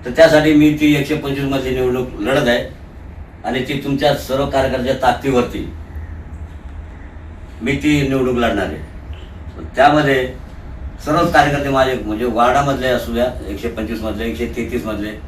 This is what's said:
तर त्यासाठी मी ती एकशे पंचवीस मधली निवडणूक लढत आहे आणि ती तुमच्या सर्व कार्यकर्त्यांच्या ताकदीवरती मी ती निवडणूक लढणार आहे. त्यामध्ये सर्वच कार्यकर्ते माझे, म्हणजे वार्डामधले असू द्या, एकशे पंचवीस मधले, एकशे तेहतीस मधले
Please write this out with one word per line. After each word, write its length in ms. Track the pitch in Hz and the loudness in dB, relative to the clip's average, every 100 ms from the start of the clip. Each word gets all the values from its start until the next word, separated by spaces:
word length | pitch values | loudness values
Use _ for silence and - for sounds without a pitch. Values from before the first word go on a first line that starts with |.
तर 60 | 123 | -2
त्यासाठी 440 | 123 160 151 156 | 6 8 8 8
मी 220 | 151 151 147 | 8 6 6
ती 140 | 151 | 4
एकशे 200 | 143 139 | 4 2
पंचवीस 380 | 151 139 135 139 | -2 -2 -2 0
मधली 180 | 135 127 | 0 0
निवडणूक 380 | 127 127 123 117 - | 0 2 0 -2 -4
लढत 280 | 107 139 123 | 0 2 4
आहे 200 | 117 - - - - - - - - | 0 -2 -12 -16 -16 -16 -16 -16 -10
आणि 180 | - 127 | -4 -4
ती 220 | 131 143 | -2 -4
तुमच्या 300 | 139 135 147 | -2 2 2
सर्व 320 | - - 135 139 | 0 -2 -2 0
कार्यकर्त्यांच्या 500 | 135 135 127 123 135 | 0 0 0 0 2
ताकदीवरती 720 | 127 - 135 123 107 101 - - - - - - - - - - - - - - - - - - - - | 2 2 2 2 0 -4 -8 -10 -12 -10 -10 -12 -12 -12 -12 -14 -14 -14 -14 -16 -16 -16 -16 -16 -16 -8
मी 100 | 113 | -4
ती 360 | 139 151 147 135 | 0 2 2 2
निवडणूक 280 | 135 127 120 | 0 2 2
लढणार 300 | 113 101 92 | 2 0 -2
आहे. 100 | - - - - - - - - - 80 - | -6 -10 -14 -14 -14 -14 -14 -14 -12 -8 4
त्यामध्ये 580 | 139 151 143 135 127 - - - - - - - | 6 6 4 2 0 -6 -14 -16 -14 -12 -12 -10
सर्वच 280 | 147 170 170 | -2 2 4
कार्यकर्ते 360 | - 143 143 139 | 4 4 0 0
माझे, 260 | 135 131 | 2 2
म्हणजे 300 | 123 104 107 | 0 -4 -2
वार्डामधले 640 | 123 113 120 143 139 131 131 | -2 2 4 4 0 0 0
असू 260 | 123 117 | 0 -2
द्या, 120 | 117 123 - 95 | 0 0 -2 -8
एकशे 220 | 101 117 | -6 -6
पंचवीस 320 | - 107 107 | -6 -6 -4
मधले, 260 | 110 104 117 | -6 -4 -6
एकशे 200 | 110 117 120 | -4 -6 -4
तेहतीस 280 | 113 120 | -4 -4
मधले 260 | 110 104 104 104 | -4 -6 -6 -10